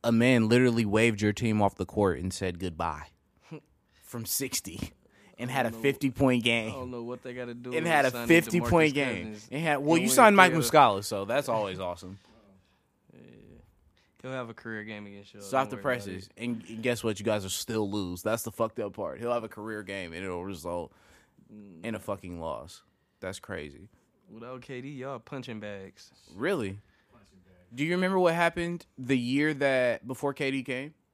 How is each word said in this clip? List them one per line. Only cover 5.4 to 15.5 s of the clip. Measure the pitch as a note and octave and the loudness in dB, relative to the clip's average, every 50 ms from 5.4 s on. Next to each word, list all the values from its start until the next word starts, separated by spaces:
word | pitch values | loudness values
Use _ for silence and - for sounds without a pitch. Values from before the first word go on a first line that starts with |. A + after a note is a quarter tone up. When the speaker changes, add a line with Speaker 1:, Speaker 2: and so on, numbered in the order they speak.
| B2 C3 | -8 -4
Speaker 2:
I | B2+ | -2
Speaker 1:
had | C#3 B2 | 0 0
a | A#2 | 0
Speaker 2:
don't | A2+ A2+ | -2 0
know. | |
Speaker 1:
fifty-point | A#2 C#3 C3+ - D3 C3+ B2 - C#3 C3 B2+ A#2+ A2+ | 0 0 0 2 -2 -4 0 2 4 4 4 4 4
game. | A#2+ A#2 A#2 A2 A2 | 2 2 2 0 -4
Speaker 2:
I | - | -8
don't | - B2+ B2+ | -8 -10 -10
know | B2 A#2+ | -10 -10
what | A#2 A#2+ B2 B2+ | -10 -10 -12 -10
they | _ C3 B2 | _ -12 -10
gotta | B2 B2 A#2+ A#2+ | -10 -10 -10 -10
do | A#2+ A#2+ B2 | -10 -10 -6
Speaker 1:
And | B2+ D#3+ D#3+ | -4 -4 0
Speaker 2:
with | E3+ | 2
Speaker 1:
had | D#3+ D3 C#3 | 4 4 4
a | C3 | 2
Speaker 2:
signing | A#2+ A#2+ A#2 A#2 | 0 -2 4 6
Speaker 1:
fifty-point | E3 E3+ E3 - E3+ F3 C3+ A#2 E3+ E3 D#3+ D#3 | 6 6 6 4 0 0 2 4 4 6 4 4
Speaker 2:
DeMarcus | C3+ | 2
Speaker 1:
game. | C#3+ C#3 B2+ A2+ F#2 - A2 | 0 -2 -2 -4 -6 -8 -10
Speaker 2:
Cousins | G#2+ G#2 - - | -12 -14 -14 -10
Speaker 1:
And | - C#3+ | -8 -4
had, | E3 D#3+ D3 C3+ | -2 0 0 0
well, | |
Speaker 2:
and | C#3+ D3 | 2 4
Speaker 1:
you | E3 E3+ | 4 4
Speaker 2:
winning | F#3 A3+ | 4 4
Speaker 1:
signed | C4 C4+ A#3+ G#3+ G#3 | 8 10 10 10 12
Mike | G3 F#3 F3 | 10 8 8
Speaker 2:
three | D#3 E3 | 6 2
of | C#3+ | 0
Speaker 1:
Muscala, | - - D3+ C3+ A#2 G2+ G2 G2+ | 6 8 8 8 8 6 2 -2
so | - A2+ G2 G2 | -4 -6 -6 -4
that's | G2+ A#2 C#3+ C#3 C3 | -2 -2 -2 0 0
always | A#2 A2 G#2 G2 F#2 F#2 | -2 -2 -2 -4 -6 -6
awesome. | F#2 F2+ F2 E2+ - F2+ G2 G2 | -6 -8 -8 -10 -12 -16 -16 -18
Speaker 2:
<laughs> | _ - - - _ - _ _ _ _ _ _ _ _ _ _ _ _ - | _ -20 -20 -20 _ -20 _ _ _ _ _ _ _ _ _ _ _ _ -20
Yeah. | - - - - - - - - - - _ _ _ _ _ _ _ _ _ _ _ - B2+ | -20 -20 -20 -20 -20 -20 -20 -20 -20 -20 _ _ _ _ _ _ _ _ _ _ _ -12 -10
He'll | C3 C3 | -8 -8
have | B2 A2+ | -8 -10
a | A2 | -12
career | - - A#2 A2+ G#2+ G#2 | -14 -12 -10 -8 -8 -8
game | A2 G#2+ G#2 G#2 | -10 -12 -12 -12
against | G2+ G2+ G2+ G2+ - - | -14 -16 -18 -20 -20 -20
y'all. | G#2 | -18
Speaker 1:
Stop | G2+ G2 | -10 -2